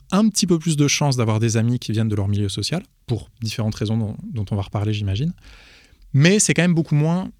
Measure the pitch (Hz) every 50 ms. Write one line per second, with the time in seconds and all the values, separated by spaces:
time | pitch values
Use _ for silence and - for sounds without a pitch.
0 | - _ - 190 220 220 - - - 180 180 160 156 170 156 147 147 143 - -
1 | 151 143 131 123 117 110 107 110 113 117 107 113 110 117 123 120 - - 110 110
2 | 110 110 104 101 98 98 104 101 104 98 - - 101 - - 175 - - _ _
3 | _ - 117 98 - - _ _ 113 110 - - 110 110 107 - 113 104 110 113
4 | 113 101 113 - 165 226 180 113 101 - 113 101 98 - - 107 101 107 107 104
5 | 104 98 95 104 143 170 180 - - - - - - - - - _ _ _ _
6 | - - - 135 143 175 196 214 - - 147 - 165 180 170 160 156 - 156 147
7 | 147 160 170 180 190 - - _